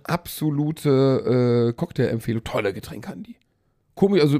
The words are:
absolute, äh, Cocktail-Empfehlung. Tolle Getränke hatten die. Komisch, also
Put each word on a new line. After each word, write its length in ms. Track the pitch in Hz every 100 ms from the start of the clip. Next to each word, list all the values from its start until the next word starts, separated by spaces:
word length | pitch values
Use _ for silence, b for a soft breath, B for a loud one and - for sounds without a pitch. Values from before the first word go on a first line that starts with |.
absolute, 1700 | - 175 - - 156 143 151 160 147 131 135 131 - 127 123 120 117
äh, 20 |
Cocktail-Empfehlung. 720 | 120 170 - 120 113 - 113
Tolle 300 | - 117 101
Getränke 340 | 98 - - -
hatten 140 | 147
die. 140 | 226 - _ _ _ _ _
Komisch, 260 | - 196 196
also 180 | 147 143